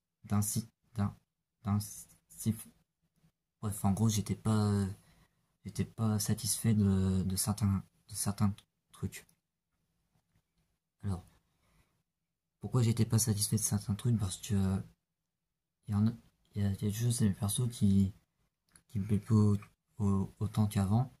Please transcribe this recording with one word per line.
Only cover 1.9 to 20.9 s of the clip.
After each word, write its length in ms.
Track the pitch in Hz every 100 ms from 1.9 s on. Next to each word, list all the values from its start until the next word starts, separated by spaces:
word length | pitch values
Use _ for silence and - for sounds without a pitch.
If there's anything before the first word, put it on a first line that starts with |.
| - - _ _ - 110 107 - _ _ _ _ _ _ _ _ _
bref, 240 | 107 -
en 60 | 101
gros, 180 | 92 113
j'étais 280 | 104 98 95
pas, 300 | 110 107 104
euh, 200 | 101 98 101 _ _ _ _ _ _
j'étais 200 | 98 -
pas 360 | - - 113 107
satisfait 540 | - 107 - - 113
de, 500 | 107 98 95 95 95
de 100 | 92
certains, 480 | 92 - 101 101 95 - _ -
de 60 |
certains 400 | 101 - 101 104 101 _ _ _
trucs. 340 | - 101 - - _ _ _ _ _ _ _ _ _ _ _ _ _ _ _ _ _
Alors, 220 | 104 87 - _ _ _ _ _ _ _ _ _ _ _ _ _
pourquoi 220 | 104 127
j'étais 220 | 117 113
pas 140 | 113 110
satisfait 380 | 113 101 - 110
de 60 |
certains 340 | - 104 - 101
trucs ? 200 | 123 113
Parce 200 | 98 -
que, 180 | -
euh, 260 | 101 95 95 - _ _ _ _ _ _ _ _ _ -
il 40 |
y 20 | 101
en 100 | 110
a, 60 | 117 - _ _
il 80 | 104
y 20 |
a 80 | 101 98
quelque 200 | 107 104
chose, 200 | 120 117
c'est 120 | 110
mes 60 |
persos 340 | 92 101 110 123
qui, 460 | - 104 98 95 - _ _ _ _ _ _ _
qui 100 | 107
me 60 | 101
plaît 120 | 101
plus 160 | -
au-, 240 | 110 104 101 - _ _ -
au-, 340 | 101 98 95 -
autant 300 | 104 - 104
qu'avant, 440 | 104 95